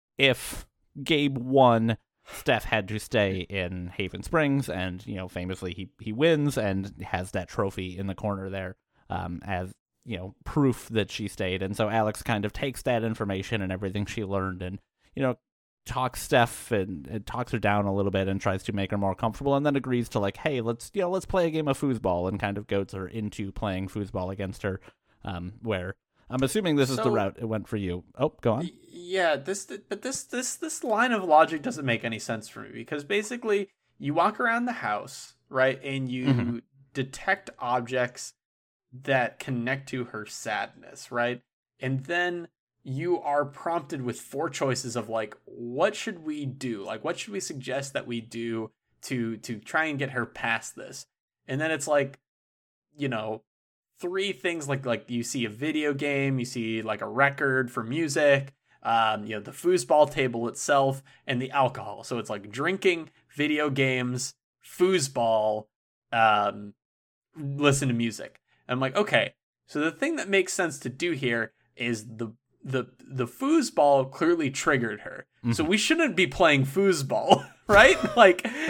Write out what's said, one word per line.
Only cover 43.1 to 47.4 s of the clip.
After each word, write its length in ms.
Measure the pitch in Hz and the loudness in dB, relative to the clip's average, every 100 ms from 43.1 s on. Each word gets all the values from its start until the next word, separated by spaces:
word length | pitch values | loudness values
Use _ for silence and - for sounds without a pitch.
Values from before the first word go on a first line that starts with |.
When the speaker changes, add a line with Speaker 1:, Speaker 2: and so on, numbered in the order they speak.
| 175 | 0
Speaker 2:
are 240 | 147 143 | 2 0
prompted 580 | 143 - 175 165 139 147 | 0 -4 -4 -4 -4 -6
with 180 | 123 117 | -6 -6
four 300 | - 135 160 | -8 -6 -4
choices 460 | - 139 123 123 113 | -2 0 0 -2 -6
of, 120 | 107 | -2
like, 280 | 113 110 - | -4 -4 -8
what 500 | - - 120 127 190 | -18 -12 -8 0 0
should 300 | 208 - 180 | 0 -6 -8
we 200 | 156 151 | -8 -6
do? 380 | 139 113 127 107 | -6 -6 -6 -6
Like, 220 | 95 107 | -6 -6
what 120 | 147 170 | -6 -6
should 160 | - | -6
we 60 | |
suggest 540 | 202 | -8